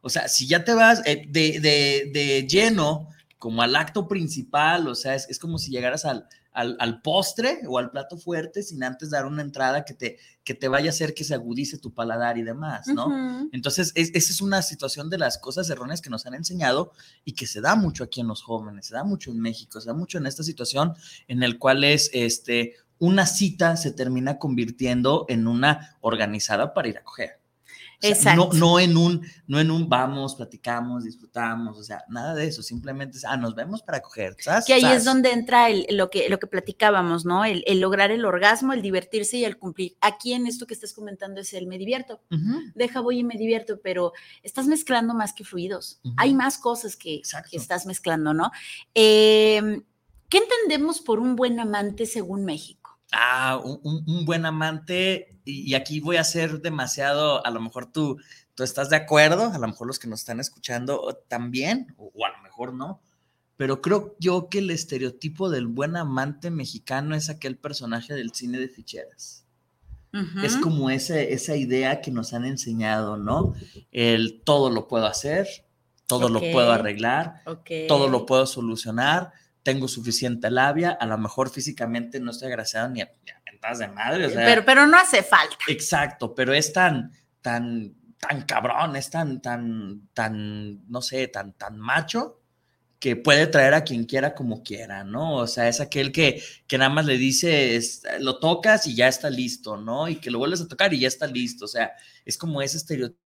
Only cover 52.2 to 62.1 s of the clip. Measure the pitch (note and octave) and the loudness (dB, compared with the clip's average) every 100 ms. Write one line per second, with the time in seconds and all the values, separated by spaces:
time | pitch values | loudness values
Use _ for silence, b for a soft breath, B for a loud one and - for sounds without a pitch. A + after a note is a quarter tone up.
52.2 | F3+ G3 F#3+ D3+ - - - _ _ A2 | -6 -4 -4 -6 -10 -20 -20 _ _ 0
53.2 | A#2+ B2+ C3 C3 - C#3+ D3+ D#3 D#3 F3 | 2 2 0 -2 -4 -8 -6 -6 -2 -2
54.2 | D#3+ E3 E3 D#3 D#3 D#3 D#3+ F3+ F#3 F#3 | 0 -2 -2 -2 -4 -6 -6 -2 0 -2
55.2 | - _ - C#3 - C3+ C3+ D3+ D3+ F3 | -6 _ -14 -10 -2 -2 -2 -6 0 0
56.2 | D#3+ E3+ D#3+ D#3 E3 D#3 B2+ - C#3 C#3+ | 0 0 -2 -4 -6 -4 -6 -2 0 2
57.2 | D3+ C3+ A#2+ A2+ A2+ B2+ A#2+ - D3 C3+ | 2 0 -2 -6 -8 -10 -8 -2 -2 -4
58.2 | b b b - B2+ - C#3 D#3 D#3 D3+ | b b b -8 -6 -4 0 0 4 6
59.2 | D3+ F3 A3+ E3+ A2+ G#2 A#2 C3 A#2 G#2+ | 6 6 0 -2 -6 -6 -10 -8 -10 -12
60.2 | - A#2 C3 _ - A#2+ B2+ C#3+ - - | -10 -10 -10 _ -8 -6 -4 -4 -6 -10
61.2 | _ A#2+ A#2+ B2+ C#3+ B3 B3+ - G2+ | _ -8 -6 -4 -2 -2 -6 -18 -20